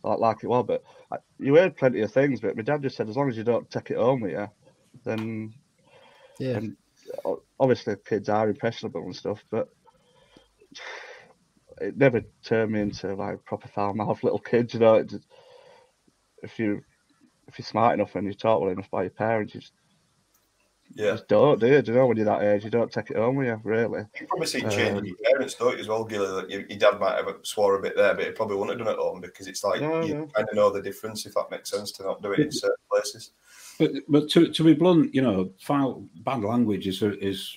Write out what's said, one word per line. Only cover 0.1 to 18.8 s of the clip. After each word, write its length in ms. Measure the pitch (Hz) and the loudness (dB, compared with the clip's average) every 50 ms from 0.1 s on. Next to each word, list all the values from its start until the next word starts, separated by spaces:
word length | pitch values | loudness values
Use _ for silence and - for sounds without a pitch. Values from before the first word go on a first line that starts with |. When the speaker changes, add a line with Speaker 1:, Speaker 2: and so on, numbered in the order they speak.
| 107 - | 0 2
Speaker 1:
like 240 | 113 113 107 - - | 2 0 0 -2 -2
it 20 | |
was. 180 | 95 120 123 113 | 0 0 0 0
But 160 | 117 - - _ _ - - - _ | 0 -2 -4 _ _ -20 -20 -14 _
I, 60 | - - _ _ _ - | -12 -12 _ _ _ -6
you 180 | - 131 143 | 0 4 6
heard 200 | 165 185 185 - | 6 6 4 0
plenty 240 | - 139 131 120 98 | 2 0 0 2 0
of 120 | 110 104 | -4 0
things, 280 | - 131 139 147 131 107 | 2 2 2 2 0 -2
but 160 | 113 98 - | -4 -4 -4
my 60 | 117 | -4
dad 180 | 107 127 147 156 | -2 -2 -2 -2
just 160 | 143 131 - | -4 -6 -4
said, 120 | - 113 110 | -4 -6 -4
"As 60 | 107 | -2
long 120 | 131 143 135 | -2 -2 -2
as 80 | 117 | -4
you 60 | 113 107 | -2 0
don't 240 | 120 117 - - _ | 0 0 0 -2 _
take 200 | - 117 - - | -10 -10 -6 -4
it 60 | - - | -2 0
home 220 | 107 123 139 131 | 2 2 2 0
with 100 | 110 90 | -2 -4
you," 160 | 71 101 104 101 _ _ _ - _ _ _ _ _ - _ | -4 -6 -8 -8 _ _ _ -20 _ _ _ _ _ -12 _
then 480 | 117 113 110 110 113 113 110 110 110 113 - _ _ _ _ _ _ _ - _ _ _ _ - - _ - | -6 -6 -4 -6 -6 -8 -8 -10 -12 -14 -20 _ _ _ _ _ _ _ -20 _ _ _ _ -20 -20 _ -6
Speaker 2:
Yeah. 180 | 135 131 120 107 | -4 -2 -2 -2
Speaker 1:
and 180 | 110 104 107 _ _ _ _ _ _ - - - - | -4 -6 -10 _ _ _ _ _ _ -14 -14 -8 -4
o-, 160 | - - - _ _ _ - | -6 -6 -6 _ _ _ 2
obviously 380 | 135 131 120 - - 117 104 - _ | 4 4 4 2 0 -6 -6 -6 _
kids 220 | - 117 98 - - | -2 -2 -2 0 0
are 180 | 104 107 110 107 | 0 2 2 0
impressionable 540 | 101 - - 113 117 - - 104 - 85 | 0 -2 -2 -4 -4 -4 -10 -8 -8 -8
and 120 | - - - | -10 -10 -12
stuff, 280 | - - 87 104 - _ _ | -8 -6 -6 -8 -8 _ _
but 180 | - 113 - _ _ _ _ _ _ _ _ _ _ _ _ _ _ - _ _ _ _ - _ - - - - - - - - - - - _ _ _ _ _ _ _ _ _ - - | -4 -4 -4 _ _ _ _ _ _ _ _ _ _ _ _ _ _ -20 _ _ _ _ -20 _ -20 -16 -16 -14 -16 -16 -16 -18 -20 -20 -20 _ _ _ _ _ _ _ _ _ -12 -8
it 160 | - 101 - | -8 -6 2
never 260 | - 139 135 120 110 - - _ _ - | 4 4 4 4 2 -4 -4 _ _ -4
turned 280 | - 117 113 113 107 | 0 0 2 2 0
me 80 | 110 107 | 0 0
into, 340 | 104 104 92 - - 95 98 | -2 -2 -4 -6 -8 -8 -6
like, 300 | 95 98 98 92 90 _ | -6 -6 -8 -8 -10 _
proper 240 | - 107 104 - - | -10 -10 -10 -10 -10
foul-mouthed 540 | - 104 101 101 98 110 104 92 92 - | -4 -2 -2 -2 -2 -2 -2 -4 -4 0
little 160 | - - - 104 | 0 -2 -2 -2
kid, 340 | - - - 117 120 113 | -2 0 0 0 2 0
you 80 | - 113 | 0 4
know. 140 | 117 113 110 | 6 6 6
It 120 | 107 - - | 6 2 0
just, 180 | 101 101 _ _ - - _ _ - - - - - - _ _ _ _ _ _ _ _ _ _ _ _ | -10 -14 _ _ -20 -20 _ _ -20 -20 -20 -20 -20 -20 _ _ _ _ _ _ _ _ _ _ _ _
if 160 | - 107 - - | -18 -14 -6 -2
you, 240 | 113 104 101 - - _ _ _ _ _ _ _ _ _ _ _ _ - | -2 -2 -2 -4 -8 _ _ _ _ _ _ _ _ _ _ _ _ -20
if 100 | - - | -18 -16
you're 60 | 110 | -16
smart 280 | - - 107 113 117 - | -4 0 2 4 4 4
enough 200 | 107 101 - - | 2 -2 -2 -4
and 100 | 95 104 | -6 -6
you're 80 | 95 101 | -6 -8
taught 260 | - - 113 110 82 | -2 2 2 2 2
well 100 | 78 95 | 2 -2
enough 200 | 92 98 | -2 -4